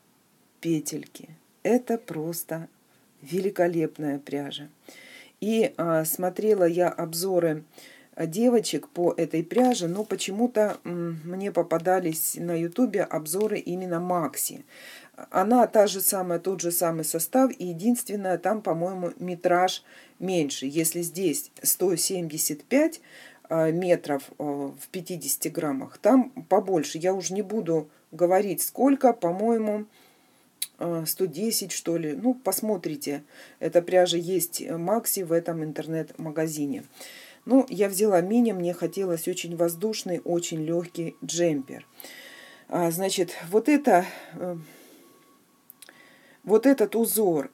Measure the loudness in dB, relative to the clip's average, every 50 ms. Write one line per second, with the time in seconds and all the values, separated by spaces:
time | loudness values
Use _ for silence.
0 | _ _ _ _ _ _ _ _ _ _ _ _ -2 0 0 0 -2 -4 -8 -10
1 | -10 -14 -18 -20 -20 -20 -20 -20 _ _ _ _ 2 2 2 2 2 0 -4 -4
2 | -4 -6 -8 -6 -6 -6 -6 -8 -8 -8 -8 -10 -10 -12 _ _ _ _ _ _
3 | _ _ _ _ -10 -6 -2 -2 -2 0 2 2 2 2 2 2 0 -2 -2 -4
4 | -4 -4 -4 -6 -6 -6 -6 -6 -6 -8 -10 -14 -16 -18 _ _ _ -20 -20 -20
5 | -20 -20 -20 -20 -20 -20 _ _ -2 0 2 2 2 2 0 -2 0 2 2 2
6 | 0 0 -2 -2 -2 -2 -2 0 2 2 4 6 4 4 4 4 2 2 0 -2
7 | -6 -6 -4 -4 -2 0 2 2 2 2 0 -2 -6 -14 _ -20 -20 -20 -20 -20
8 | -20 _ _ -6 -6 -4 0 2 4 4 4 4 4 0 -2 -4 -6 -6 -2 0
9 | 0 2 2 0 0 0 -2 -2 -2 0 2 4 4 4 2 2 -2 -2 -2 -4
10 | -4 -4 -6 -6 -4 -4 -2 0 0 2 2 2 2 2 0 -4 -8 -6 -4 -4
11 | -4 -4 -6 -8 -8 -8 -8 -6 -6 -2 0 -2 0 0 -2 0 2 2 2 2
12 | 0 -2 -2 -4 -4 -6 -6 -6 -4 -4 -2 -2 -4 -2 0 0 0 2 2 0
13 | -2 -2 -4 -6 -4 -4 -2 -2 -2 -2 -2 -4 -4 -6 -6 -6 -4 -4 -4 -2
14 | -2 -2 -2 -2 -2 -4 -4 -6 -6 -6 -8 -12 -18 _ -20 -20 -20 -20 -20 -20
15 | -20 -20 _ -20 -12 -2 0 0 4 4 6 6 6 6 6 6 6 6 4 0
16 | -2 -2 -2 -2 -2 -2 -2 -2 -2 -4 -4 -2 -2 -2 0 0 0 0 0 -2
17 | -4 -4 -4 -4 -2 0 4 4 4 4 2 -2 -8 -8 -6 -2 0 0 0 0
18 | -2 -4 -6 -4 -2 -2 -2 0 0 0 -2 0 -2 -2 -2 0 -2 -4 -4 -4
19 | -6 -6 -6 -6 -6 -6 -4 -2 2 4 4 4 4 2 0 -4 -12 _ -20 -20
20 | -20 -20 _ -6 -4 0 0 0 0 0 -2 -6 -6 -4 -2 0 0 0 -2 -4
21 | -6 -6 -4 -2 0 0 0 -2 -6 -10 -12 -4 -2 -2 0 2 2 0 0 0
22 | -2 -2 -2 -4 -6 -6 -4 -4 -4 -4 -4 -8 -4 0 2 4 4 2 0 -6
23 | -18 -20 -20 -20 -20 -20 -20 _ -8 -2 0 2 2 2 2 2 2 2 2 2
24 | 2 0 -4 -4 -4 -8 -10 -8 -6 -6 -4 -6 -6 -8 -10 -14 -14 -12 -10 -10
25 | -8 -8 -10 -8 -6 -6 -4 -4 -4 -4 -4 -4 -4 -2 -4 -4 -6 -10 -6 0
26 | 4 6 6 6 4 2 -4 -12 -2 2 2 2 4 2 0 0 0 -2 -4 -2
27 | 0 0 0 0 -2 -4 -4 -4 -4 -2 -4 -4 -2 0 0 -2 -2 -6 _ _
28 | _ _ -2 2 4 4 4 4 2 0 -2 -4 -4 -4 0 2 4 4 6 6
29 | 4 4 4 2 0 -2 0 0 0 0 2 0 0 -2 -2 -4 -6 -10 _ _
30 | _ _ _ _ _ _ _ _ _ _ _ _ -12 -12 _ -6 -6 -4 -4 -4
31 | -4 -4 -4 -2 -2 -4 -2 -2 -2 -2 -2 -2 -4 -6 -8 -6 -4 -2 -2 -2
32 | -2 -4 -4 -2 0 0 0 0 -2 -4 -2 -2 -2 -2 -2 -2 -4 -6 -8 -6
33 | -6 -6 -6 -6 -8 _ -20 -20 -20 -20 -10 -6 -2 2 2 2 4 4 4 4
34 | 6 4 2 0 -2 0 0 -2 -2 -4 -6 -8 -6 -6 -6 -4 -2 0 0 0
35 | 0 -2 -4 -4 0 0 0 0 0 -2 -4 -6 -6 -6 -6 -8 -6 -4 -4 -6
36 | -6 -8 -10 -12 -10 -6 -4 -4 -4 -4 -4 -4 -4 -4 -4 -6 -10 -14 -20 -20
37 | -20 -20 -20 -20 -20 -20 -20 -14 0 4 4 4 4 4 0 0 0 0 2 2
38 | 4 6 6 4 4 4 4 4 4 2 2 0 -2 -4 -2 -2 -4 -4 -2 -2
39 | -2 -2 -2 -2 -4 -4 -6 -6 -6 -6 -2 0 0 0 0 -2 -4 -4 -4 -4
40 | -6 -4 -6 -4 -2 -2 -2 -2 -2 -4 -6 -6 -4 -2 -2 -4 -4 -6 -8 -8
41 | -8 -8 -10 -10 -10 -6 -2 0 0 2 0 -2 -4 -8 -14 -18 -20 _ _ -20
42 | -20 -20 -20 -20 -20 -20 -20 -20 -20 -20 -20 -20 -10 -4 -2 0 0 0 0 0
43 | -2 -2 0 0 -2 -2 -6 -10 -4 0 0 2 4 4 4 4 6 6 6 6
44 | 6 2 -6 -14 -16 -16 -12 -8 -8 -8 -8 -10 -12 -16 -20 -20 -20 -20 -20 -20
45 | -20 -20 _ _ _ _ _ _ _ _ _ _ _ -20 -20 _ -20 -20 -20 -20
46 | -20 -20 -20 _ _ _ _ _ 2 4 4 6 6 6 6 6 4 2 2 0
47 | 0 2 2 2 2 2 2 2 -2 0